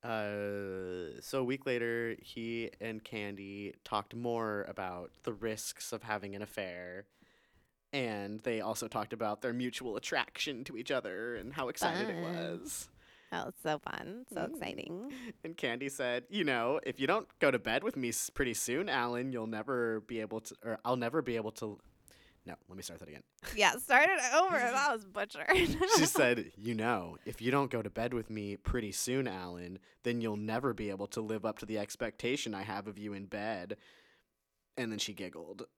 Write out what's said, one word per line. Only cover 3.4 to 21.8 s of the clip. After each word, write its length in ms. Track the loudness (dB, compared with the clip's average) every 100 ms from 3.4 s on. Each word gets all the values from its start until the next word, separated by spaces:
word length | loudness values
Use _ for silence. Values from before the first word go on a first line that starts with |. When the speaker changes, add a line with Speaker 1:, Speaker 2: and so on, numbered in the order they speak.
| -10 -8 -8 -10
Speaker 1:
talked 300 | -4 -2 -2
more 500 | -6 -2 0 0 0 -4
about 420 | -4 -6 -6 -10 -8
the 80 | -8
risks 600 | -4 -2 -2 -6 -8 -8
of 120 | -8
having 320 | -4 -4 -4 -6
an 60 |
affair. 640 | -6 -4 -6 -6 -10 -10 -14 _ _ _ _ _ _ _ _
And 460 | -2 0 -2 -4 -4
they 200 | -2 0
also 260 | 0 -2 -2
talked 260 | -2 -2
about 300 | -2 -2 0
their 100 | -2
mutual 440 | 0 -2 -2 -4 -4
attraction 680 | 0 0 0 -2 -4 -4
to 120 | -6 -8
each 140 | 0
other 420 | 0 0 -4 -4 -4
and 160 | -6
how 160 | -2 -2
excited 400 | 0 0 0 -2
it 120 | -2
Speaker 2:
Fun. 0 |
Speaker 1:
was. 680 | -4 -4 -4 -6 -6 -8 -10 -16 -20 -20 -8
Speaker 2:
That 120 | -4
was 100 | -4 -4
so 160 | -2 -2
fun. 440 | -2 -6 -8 -10 -8
So 100 | -4
Speaker 1:
Mm. 80 | -4
Speaker 2:
exciting. 580 | -4 -6 -6 -8 -8 -8 -10 -12 -12
Speaker 1:
And 120 | -12 -4
Candy 320 | -2 -2 -4
said, 380 | -2 0 0 -2
"You 140 | 0
know, 360 | 2 4 4 2
if 160 | -2 -2
you 60 | 2
don't 200 | 2 0 2
go 100 | 4
to 80 | 4
bed 240 | 4 2
with 140 | 2 -2
me 140 | 0
s-, 200 | 0 -4
pretty 240 | 0 0
soon, 340 | 2 0 0 2
Alan, 440 | 2 2 0 -2
you'll 140 | -2 -2
never 520 | -2 0 2 2 0
be 180 | -2 -4
able 200 | -2 -4
to, 140 | -6 -10
or 160 | -6 -2
I'll 120 | 2 2
never 240 | 4 2
be 140 | 2 0
able 160 | 0
to," 260 | -4 -6 -8